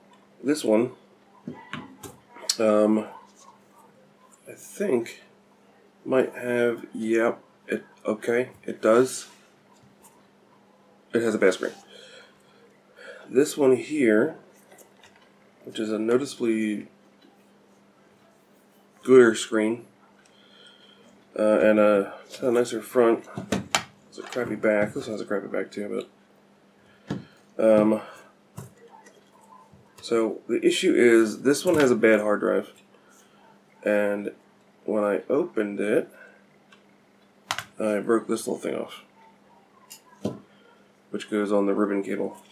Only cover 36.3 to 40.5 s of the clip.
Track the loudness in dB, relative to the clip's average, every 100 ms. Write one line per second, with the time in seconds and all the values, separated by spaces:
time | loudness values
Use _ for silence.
36.3 | -20 _ _ _ _ _ _ _ _ _
37.3 | _ -12 -12 -12 -6 -4 -2 0 -2 -2
38.3 | -8 -6 -8 -6 -8 -10 -16 -20 _ -20
39.3 | _ _ _ _ _ -20 -20 _ -12 -12
40.3 | -12 -18